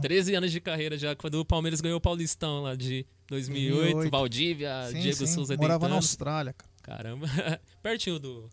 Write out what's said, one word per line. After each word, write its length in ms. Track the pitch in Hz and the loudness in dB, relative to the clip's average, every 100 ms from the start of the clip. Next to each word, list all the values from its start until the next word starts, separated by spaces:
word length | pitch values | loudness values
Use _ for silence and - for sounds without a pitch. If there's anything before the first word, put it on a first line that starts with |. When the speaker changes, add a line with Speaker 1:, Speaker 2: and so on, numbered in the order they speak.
Speaker 1:
Treze 320 | 143 190 185 190 | 2 4 4 2
anos 160 | 180 | 2
de 100 | 170 | 0
carreira 360 | 180 160 151 151 | -2 -2 -2 -2
já, 180 | 147 143 | -2 -4
quando 200 | 151 156 | -2 0
o 80 | 156 | 2
Palmeiras 360 | 165 165 156 | 2 2 0
ganhou 160 | 165 170 | 0 2
o 40 | |
Paulistão 600 | 180 170 160 - 160 143 | 2 2 0 -2 -2 -2
lá 120 | 139 131 | -4 -4
de 300 | 127 131 131 _ - | -4 -4 -6 _ -8
dois 220 | 135 131 | -6 -4
mil 120 | 139 | -2
e 100 | 135 | 2
oito, 20 | |
Speaker 2:
Dois 140 | 151 170 | 4 4
mil 60 | |
e 100 | 160 156 | 2 2
oito. 60 | |
Speaker 1:
Valdívia, 760 | 139 127 117 170 151 143 131 123 | 2 2 2 0 0 -4 -4 -4
Speaker 2:
Sim, 80 | 127 | -2
Speaker 1:
Diego 160 | 139 139 | 0 2
Speaker 2:
sim. 100 | 139 | 2
Speaker 1:
Souza, 280 | 170 139 139 | 0 0 2
Speaker 2:
Morava 160 | 151 | 2
na 60 | 165 | 4
Speaker 1:
Deitano. 160 | 165 156 | 4 4
Speaker 2:
Austrália, 580 | 156 - 139 156 151 | 2 0 -2 -2 -4
cara. 160 | - - - | -8 -16 -20
Speaker 1:
Caramba. 460 | - 113 113 127 151 147 160 | -14 -10 -8 -6 -2 -2 0
<laughs> 300 | 160 - - | -4 -8 -10
Pertinho 360 | 214 226 190 160 | -4 -4 -2 -4
do 300 | 139 120 110 | -6 -12 -16